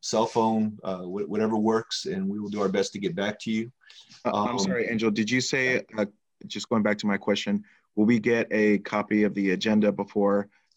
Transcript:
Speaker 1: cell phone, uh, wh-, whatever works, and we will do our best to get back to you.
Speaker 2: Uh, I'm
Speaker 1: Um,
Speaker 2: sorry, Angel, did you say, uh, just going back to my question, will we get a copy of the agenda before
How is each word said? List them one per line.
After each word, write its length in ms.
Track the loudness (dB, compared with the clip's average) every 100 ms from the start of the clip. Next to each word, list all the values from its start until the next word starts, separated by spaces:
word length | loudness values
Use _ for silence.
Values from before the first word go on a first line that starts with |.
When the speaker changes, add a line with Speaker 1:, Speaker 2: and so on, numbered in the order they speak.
Speaker 1:
cell 240 | -2 0 2
phone, 500 | 2 2 2 0 -4
uh, 140 | -8 -6
wh-, 280 | -6 -6 -4
whatever 260 | 0 0 2
works, 500 | 2 2 0 -8 -6
and 220 | -4 -4
we 120 | -4
will 100 | -6
do 120 | -2
our 80 | 0
best 240 | 0 -2
to 60 | -2
get 160 | -6 -4
back 240 | -4 -4
to 120 | -4
you. 200 | -4 -4 -10 -20 -20 -20 -8 -2
Speaker 2:
Uh, 40 | 0
I'm 60 | 0
Speaker 1:
Um, 100 | -2
Speaker 2:
sorry, 280 | -2 -2 -2
Angel, 220 | 0 0
did 220 | 0 0
you 100 | 0
say, 420 | 0 0 0 0 -4 -4
uh, 80 | -4 _ _ _ -12
just 220 | -10 -2
going 140 | 0
back 140 | 2 0
to 80 | 0
my 100 | -2
question, 460 | 0 -2 0 -2 -4 _ _ 0
will 100 | 4
we 140 | 4
get 280 | 4 2 2
a 280 | 2 4 2
copy 440 | 0 -4 0 2
of 100 | 2
the 180 | 2 0
agenda 400 | 0 2 2 2
before 560 | 0 -2 0 2 2 -2 _ _